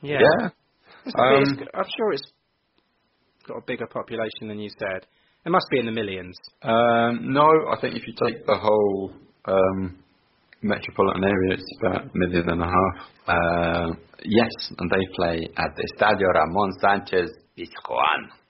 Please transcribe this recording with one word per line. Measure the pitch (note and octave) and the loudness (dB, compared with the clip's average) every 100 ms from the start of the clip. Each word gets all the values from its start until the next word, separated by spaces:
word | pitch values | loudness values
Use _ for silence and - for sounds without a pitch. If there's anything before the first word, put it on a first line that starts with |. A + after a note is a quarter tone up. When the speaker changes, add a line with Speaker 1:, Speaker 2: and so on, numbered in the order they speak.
Speaker 1:
Yeah. | C#3+ D3 | -4 2
Speaker 2:
Yeah. | C3 D#3+ F3+ - _ _ _ - - | 4 4 0 -8 _ _ _ -20 -10
Speaker 1:
It's, | |
it's, | - | 0
Speaker 2:
Um, | B2 C#3 C#3 C#3 - | 4 4 4 -2 -8
Speaker 1:
I'm | - G3 - | -8 -8 -4
sure | A3 | -2
it's | D3 - _ _ _ _ _ _ _ _ _ _ _ - | -2 -8 _ _ _ _ _ _ _ _ _ _ _ -14
got | A2+ | -14
a | A2+ | -8
bigger | A#2+ A#2 | -8 -6
population | - - A2+ A2 - A2 | -8 -8 -6 -6 -6 -12
than | G#2 | -10
you | G#2 - | -12 -8
said. | G#2 F#2 - _ _ _ - | -6 -6 -10 _ _ _ 0
It | |
must | F#3 F#3 | 0 2
be | C#3 | -2
in | A2+ | -2
the | |
millions. | A2+ G#2+ F#2+ F2+ F#2 - _ | -4 -4 -6 -12 -18 -20 _
Speaker 2:
Um, | C3+ A2+ A#2+ A#2 A#2 A#2+ B2+ | 0 4 4 4 2 0 -2
no, | C3+ D3+ D#3+ - | 4 6 6 4
I | - | -4
think | B2+ B2 | -4 -6
if | - | -10
you | A#2 | -4
take | A#2 A#2 - | -2 -2 -2
the | G2+ | 0
whole, | G#2 G#2+ G#2 G2 G2 - _ _ - | 2 4 2 0 -6 -10 _ _ 0
um, | F#2+ F#2+ F#2+ F#2 - _ _ _ _ _ _ | 2 2 2 -6 -10 _ _ _ _ _ _
metropolitan | G#2 G2+ - - G2 F2+ | -4 -4 -6 0 0 2
area, | F#2+ G2+ F#2 F#2 | 2 2 2 0
it's | - - | -6 -4
about | - F#2 - | -2 -2 -4
a | |
million | F2 F2+ F2 E2+ | -2 0 0 0
and | E2+ | -2
a | E2+ | 0
half. | F2+ F#2+ F#2 - _ - | 2 2 -2 -14 _ -2
Uh, | F2 E2+ E2+ E2+ E2+ E2+ E2 - - | 0 2 2 0 0 -2 -6 -12 -16
yes, | - G#2+ A2+ - - - | 0 2 2 -2 -14 -8
and | F2+ | -2
they | F#2+ F#2+ - | 0 -2 -2
play | F2 E2 E2 - | -2 -2 -6 -4
at | E2 - | -4 -4
the | - - | -8 0
Estadio | G#2 G#2 F#2+ | 0 2 2
Ramon | E2+ D#2 F2+ G2+ F#2+ | 2 2 0 -2 0
Sanchez | G2+ G2 F#2+ F#2 F2 - _ - | 0 0 0 -2 -2 -6 _ -16
Pizjuan. | F2 - - A#1 C#2+ D2+ A1 - _ | -16 -14 -8 -2 0 0 -4 -20 _